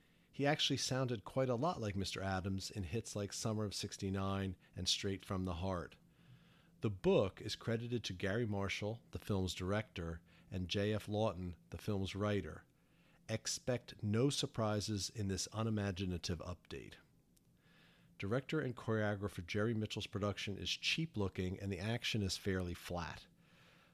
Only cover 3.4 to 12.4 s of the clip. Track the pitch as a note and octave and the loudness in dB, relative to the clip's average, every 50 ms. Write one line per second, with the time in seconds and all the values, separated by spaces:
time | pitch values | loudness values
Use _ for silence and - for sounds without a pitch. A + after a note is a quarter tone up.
3.4 | - A#2 A2 G#2+ G#2+ G2+ F#2+ - - G2+ - - G2+ F#2+ F#2+ G2 G2 G2 G2 G2 | -2 0 0 0 0 0 -2 -2 -4 -4 -4 -2 0 0 2 2 2 2 2 2
4.4 | G2 F#2+ F#2 - - - - - F#2 - - - - G2+ G2 F#2+ - - G2+ F#2 | 0 0 -2 -6 -10 -12 -8 -2 0 2 2 2 2 0 -2 -2 -4 -2 -2 0
5.4 | F#2 F#2 F2 D#2+ F2 F#2+ F#2+ E2+ C#2+ - - - - - - - - - - - | 0 0 0 0 0 0 0 -2 -4 -6 -10 -18 -20 -20 -20 -20 -20 -20 -20 -20
6.4 | - - - - - - - - - A2 G2 F#2+ - F3+ G3 D3 G#2+ F#2+ - - | -20 -20 -20 -20 -20 -20 -6 -2 -2 -2 0 2 4 6 6 6 6 4 0 -4
7.4 | - A2 - - - - A#2 A2+ A#2+ A#2 A#2+ A#2+ - - F#2+ F2 G2+ F#2+ G2 A#2+ | -6 -6 -6 -4 -2 -2 -2 0 0 0 -2 -2 -2 -4 -4 -2 0 0 2 2
8.4 | B2 G#2 G#2 G2 G2 G2 - - G#2 G#2 A2+ - - - - - - - G#2 F#2+ | 2 0 0 0 0 0 -2 -2 -2 -4 -4 -6 -8 -10 -10 -6 -2 0 2 2
9.4 | F#2 F2+ - - F#2+ F2+ G2+ G#2+ A2 - - - E2 E2 E2+ E2+ - - - - | 2 0 0 -2 -2 0 0 0 -2 -4 -6 -6 -6 -6 -6 -8 -10 -16 -20 -20
10.4 | - - - F#2 F#2 F2 - G#2 G2+ G#2+ G#2+ G2+ - - G#2 G#2 A2 A2 F2 F2+ | -14 -8 -6 -4 -2 0 0 2 2 2 2 0 -2 -2 0 2 2 2 0 -2
11.4 | F#2 F2 E2+ - - - - F#2+ - - G#2+ F#2+ F#2+ F2+ - F#2+ G#2 G#2 G#2 G2+ | -4 -6 -8 -10 -12 -12 -12 -6 -2 -2 0 0 0 -2 0 0 2 2 2 2